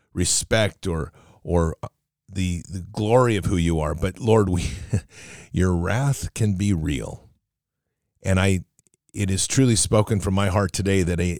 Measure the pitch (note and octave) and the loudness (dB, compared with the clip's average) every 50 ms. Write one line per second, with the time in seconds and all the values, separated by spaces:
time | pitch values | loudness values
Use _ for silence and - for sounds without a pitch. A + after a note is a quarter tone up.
0 | _ _ - F2 F2+ - - - - - - A2 G#2+ G2 - _ - F#2+ E2+ D#2+ | _ _ -4 -2 0 0 0 -2 -2 0 0 0 0 0 -2 _ -6 -6 -4 -4
1 | C#2+ - - - - - _ _ - D#2 E2+ F2 E2 E2 - - - - - _ | -6 -8 -10 -16 -20 -20 _ _ -4 0 2 2 2 2 -2 -4 -10 -14 -16 _
2 | _ _ _ _ _ - F#2+ F#2+ F#2 F#2 F2 E2+ - - E2 G2 E2+ F#2+ G#2+ - | _ _ _ _ _ -12 -6 -4 -2 -2 -2 -4 -6 -10 -12 -12 -12 -10 -6 -4
3 | G#2+ G#2+ A#2 B2+ B2+ A#2+ A2 G2+ E2 - G2 F2+ E2+ E2 E2 D#2 D2+ D2+ D#2+ D2 | 0 2 4 4 4 4 2 0 0 0 0 2 2 2 2 0 -2 -2 -4 -4
4 | - F#2+ F#2 - - G#2+ A2 A2+ G#2 F#2 F2+ E2+ E2 - - - - - - G2 | -4 -6 -6 -4 0 4 4 4 4 2 0 -2 -2 -4 -6 -8 -8 -4 -4 -4
5 | - - - - - - - - - - - E2+ F2+ F#2+ F2+ E2+ E2+ F2+ G2+ A#2+ | -6 -8 -14 -20 -20 -20 -20 -20 -16 -6 -2 0 2 2 2 0 0 0 -2 0
6 | C#3 C#3 C3 - - D#2+ - - A2 G#2 G2+ F2+ G2+ G2+ G2 E2 D#2 D#2 D2 B1+ | 0 0 -2 -2 -4 -8 -4 -2 -2 0 0 0 0 0 0 0 0 -2 -4 -4
7 | A1 - - - - - _ _ _ _ _ _ _ _ _ _ _ _ _ _ | -6 -8 -12 -14 -18 -20 _ _ _ _ _ _ _ _ _ _ _ _ _ _
8 | _ _ _ _ - F#2+ F#2+ F#2 F#2+ G2 F#2+ F2+ - - _ _ _ _ _ _ | _ _ _ _ -2 0 2 4 4 4 2 0 -2 -6 _ _ _ _ _ _
9 | _ _ - G2+ G2+ G2 G2 F#2 - - - - C3+ B2 A#2 F#2+ - - A#2 G#2+ | _ _ -6 -4 -2 -2 0 -2 -2 -2 2 2 4 4 4 2 2 2 2 2
10 | G#2 - A2+ G2 - G2+ F#2+ G2 G2+ G2 F#2 G#2+ G2+ F2 - - G2 G2 G2 G2 | 2 2 0 -2 0 0 0 0 0 2 2 2 0 0 -2 -2 0 2 2 2
11 | F2+ E2 F2+ E2 F2 F2+ F2 - | 2 2 0 0 0 -2 -2 -4